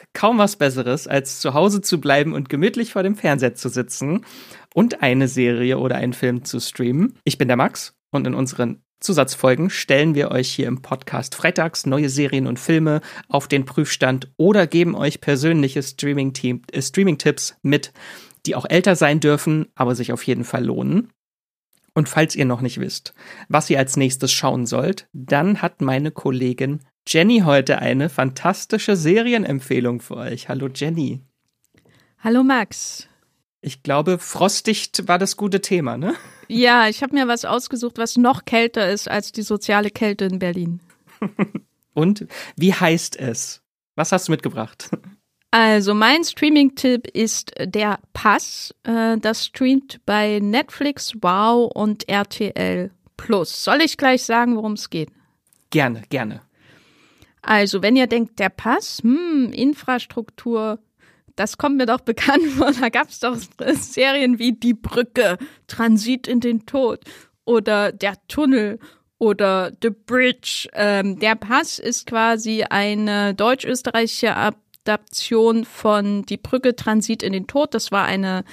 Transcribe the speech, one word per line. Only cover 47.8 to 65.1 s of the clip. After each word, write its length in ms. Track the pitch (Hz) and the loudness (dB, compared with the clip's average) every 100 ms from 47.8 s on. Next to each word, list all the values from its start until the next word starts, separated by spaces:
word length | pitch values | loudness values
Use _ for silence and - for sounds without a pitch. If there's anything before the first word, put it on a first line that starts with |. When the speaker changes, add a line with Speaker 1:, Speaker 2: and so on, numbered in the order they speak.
| 214 196 _ | -2 -4 _
Speaker 2:
Pass. 600 | - 214 226 - - - - | -2 2 2 0 -10 -14 -12
Äh, 340 | - 226 226 226 | -4 0 0 0
das 280 | 220 220 - | 0 -2 -6
streamt 540 | - 254 269 - - - | -2 2 2 0 -8 -2
bei 340 | 208 208 208 | 0 0 0
Netflix, 760 | 202 233 302 - 294 - - 220 | 0 0 -2 -4 -4 -4 -8 -4
Wow 500 | 180 185 214 240 233 | 0 2 4 4 2
und 340 | - 214 208 - | 0 -2 -2 -2
R 200 | 202 202 | -2 -2
T 220 | - 202 | -4 -6
L 380 | - 185 180 185 - _ - | -2 -2 -2 -6 -12 _ -14
Plus. 460 | - 208 160 - | -2 0 0 -4
Soll 180 | - 269 | 0 2
ich 160 | 320 - | 2 2
gleich 260 | 269 254 | 2 2
sagen, 340 | - 233 240 233 | 2 0 2 0
worum 160 | 214 | -2
es 160 | 208 - | -6 -6
geht? 200 | 165 151 _ _ _ _ _ _ | -8 -8 _ _ _ _ _ _
Speaker 1:
Gerne, 320 | 156 131 113 107 | 0 0 -2 -6
gerne. 320 | 135 110 - - _ _ _ _ _ _ _ _ _ | -6 -6 -8 -16 _ _ _ _ _ _ _ _ _
Speaker 2:
Also, 400 | - 202 202 196 | 0 2 2 0
wenn 140 | 196 262 | 2 4
ihr 120 | 254 | 4
denkt, 300 | 233 226 - | 2 -2 -2
Der 120 | 190 | -2
Pass, 500 | - 220 294 - - | -2 -2 -2 -2 -2
hm, 500 | 226 277 349 302 247 | 2 2 2 0 0
Infrastruktur, 1300 | - 262 302 - 247 - - 220 - 240 226 220 220 _ _ _ _ _ - | 0 0 0 -4 -6 -6 -10 -10 -10 -4 -2 -2 -6 _ _ _ _ _ -6
das 220 | 214 - | -6 -2
kommt 200 | 294 277 | 0 2
mir 80 | 247 | 2
doch 160 | 247 | 0
<laughs> 0 | |
bekannt 420 | - 226 - 277 320 262 | -2 0 2 4 2 2
vor. 140 | 311 | 2
Da 180 | 247 247 | 2 0
gab's 300 | 240 202 - | 0 -2 -4
doch 180 | 247 233 - - - | -4 -4 -8 -6 -2
Serien 640 | 294 - - 269 277 254 233 | -2 -2 0 0 2 2 2
wie 140 | 233 | 0
Die 200 | 220 233 | 0 0
Brücke, 640 | 226 - 226 240 | -2 -2 -2 0